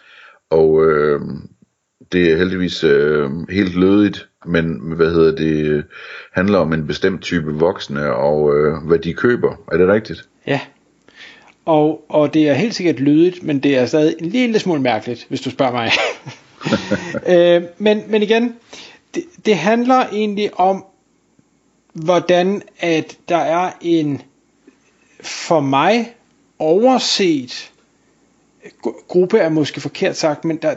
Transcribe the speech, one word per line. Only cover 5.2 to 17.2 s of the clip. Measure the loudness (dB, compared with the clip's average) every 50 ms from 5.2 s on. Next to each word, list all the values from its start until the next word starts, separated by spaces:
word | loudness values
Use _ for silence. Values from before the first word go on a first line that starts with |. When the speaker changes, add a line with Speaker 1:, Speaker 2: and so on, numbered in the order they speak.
| 4 4 2
Speaker 1:
det, | 2 0 0 0 0 0 0 -2 -2 -4 -6 -14 -20 -18 -18 -18 -18 -18 -8
handler | -4 -2 0 2 2
om | 2 2 2 0
en | -2 -4
bestemt | -4 -4 -2 -2 -2 -2 -4
type | -6 -4 -4 -4 -4 -4 -2
voksne | 0 0 0 0 -2 -8 -10 -6 -4 -4 -2 -2
og, | 0 0 0 0 2 2 2 2
øh, | 2 2 0 -2 -2 -2
hvad | 0 0 0
de | 0 -2 -4
køber. | 0 0 0 0 0 0 -2 -4 -6 -8 -4
Er | 0
det | 2 2
rigtigt? | 4 2 0 -2 -4 -12 -16 -18 _ _ _ -8
Speaker 2:
Ja. | -6 -6 -6 -6 -10 _ _ _ _ _ _ _ _ _ -20 -20 -20 -20 -20 -20 -20 _ _ -2
Og, | 0 2 2 2 2 0 -4 -6 -2
og | 0 0 2 2 2
det | 2 2 2
er | 2
helt | 0 0 -2 -4
sikkert | -2 -2 -2 -2 0
lødigt, | 2 2 4 4 4 2 0 -2 -6
men | -4 -2 0
det | 0 2 2
er | 2 2
stadig | 2 2 2 2 2 0 -2
en | -6
lille | -4 -2 0 0 0 0 0
smule | 0 -2 -2 0
mærkeligt, | 0 0 0 -2 -2 -6 -10 -10 -10 -10
hvis | -8 -8
du | -8 -6
spørger | -4 -2 -2 0
mig. | 0 -2 -2 0 0
<laughs> | -2 -2 -4 -6 -10 -14 -20 -20 -20 _ _ _ -10 -4 -2 -2 -2 -2 -2 -4 -4 -4 -6 -10 -6